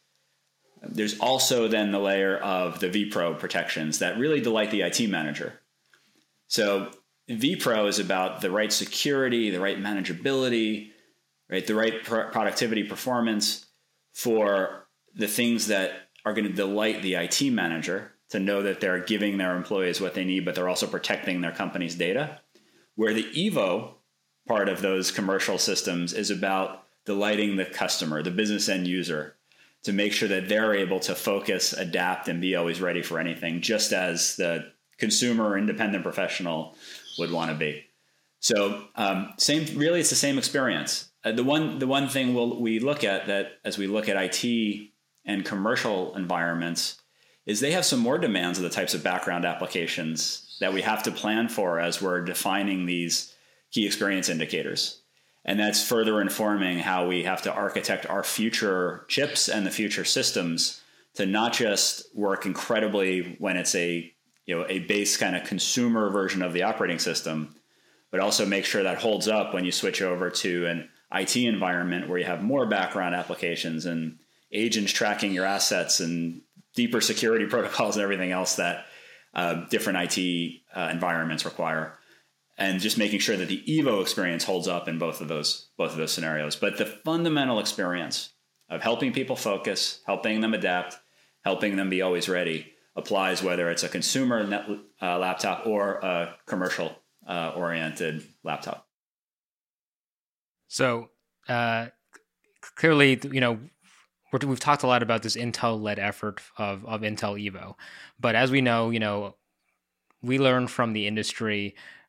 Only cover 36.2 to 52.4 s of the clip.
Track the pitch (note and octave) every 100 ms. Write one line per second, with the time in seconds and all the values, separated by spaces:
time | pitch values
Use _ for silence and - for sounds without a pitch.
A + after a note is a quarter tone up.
36.2 | F2+ - F2 D#2+ D#2 - - - - -
37.2 | E2 E2+ D#2+ D2+ D#2 D2+ - _ _ _
38.2 | _ - - G#2 G2+ G#2 - - G2+ F#2
39.2 | G2+ - - D3+ D#3+ C#3+ D3+ F3 C#3 C3
40.2 | C#3+ C3+ - C#3+ B2+ D#2+ D2 - - _
41.2 | A2+ A#2 C3 D#3 D3+ C3+ C3 C#3 C#3 C3+
42.2 | B2+ B2 A#2+ - A2+ A2 C3 C#3+ G#2+ G2
43.2 | - G2+ G2+ - G#2+ G2+ G2 G#2+ G#2 G2
44.2 | F#2 - A#2+ A#2 G#2 G#2 - _ _ _
45.2 | - G2+ - G2+ G#2 B2+ A#2+ F#2+ F2 G2+
46.2 | F2+ F2 E2+ E2+ E2+ E2 - - _ _
47.2 | _ _ - G#2+ C#3 F3 E3+ C3 A#2 E3
48.2 | D3+ F#2 F2 F2+ F2 G2+ F2+ F2 F#2 F2+
49.2 | - F2 F2 E2+ - F#2 E2 - D#2+ D#2+
50.2 | - - - - F#2 F#2+ G#2 G#2+ A#2 -
51.2 | G#2+ A2 A#2 A2+ F#2 E2+ E2+ - F#2+ F2+
52.2 | F2 F2